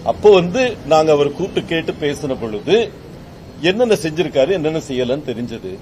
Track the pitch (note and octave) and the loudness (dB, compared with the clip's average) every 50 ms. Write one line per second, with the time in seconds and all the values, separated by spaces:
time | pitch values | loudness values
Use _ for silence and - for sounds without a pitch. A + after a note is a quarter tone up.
0 | - - - - - G#3 G#3 F#3 E3+ F3 F3 B3+ C4 B3+ G3+ - - C#3 D#3 D#3 | -2 -4 -4 4 6 6 8 8 6 2 0 0 0 -2 -2 -6 -2 2 2 4
1 | D#3 D#3+ D3+ C#3+ C#3+ C#3+ C#3+ - E3+ G3 - F3+ C3 - E3+ E3 D#3+ E3 F3+ - | 4 4 4 4 4 0 0 -4 -8 -4 -4 -6 -4 -2 -4 -4 -2 -4 -6 -4
2 | D#3 C#3+ C#3+ C#3 D#3 C#3 C3 G2+ A2 A2+ G#2 G#2 - B2+ F3+ A3+ A#3 - - - | -4 -4 -4 -4 -4 -6 -6 -4 -6 -8 -8 -6 0 2 2 2 2 0 -6 -16
3 | - - - - - - - - - - - - B2+ E3+ F#3+ A3 B3 A#3 G#3 - | -20 -20 -20 -20 -20 -20 -20 -20 -20 -20 -16 -4 -2 -2 2 2 2 2 2 0
4 | - E3 D3+ D#3 F3+ D3 A#2+ C#3 C3 D3+ G3 F3+ D3 D#3 D#3+ D#3+ D#3 - C3+ B2 | 0 -4 -2 -2 -4 0 2 2 2 2 2 0 0 -2 -2 -4 -6 -4 -4 -2
5 | B2+ A#2+ B2+ D3+ D3 - A#2+ G#2+ A#2+ G#2+ A2+ A2 F2+ F#2 F#2 G2+ | -2 -2 -2 -4 -4 -8 -6 -6 -6 -8 -8 -10 -10 -12 -12 -12